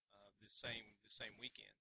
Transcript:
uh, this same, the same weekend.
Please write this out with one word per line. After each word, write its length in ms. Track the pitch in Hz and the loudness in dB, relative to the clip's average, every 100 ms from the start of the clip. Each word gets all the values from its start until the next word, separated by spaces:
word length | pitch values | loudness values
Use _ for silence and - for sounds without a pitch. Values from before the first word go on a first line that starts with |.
| _ | _
uh, 180 | 101 101 - | -18 -18 -14
this 100 | 107 | 2
same, 420 | - 123 117 107 104 - | 4 4 2 -2 -12 -4
the 60 | |
same 260 | - 113 104 | -2 0 0
weekend. 360 | 127 - 101 - | -2 -2 -10 -14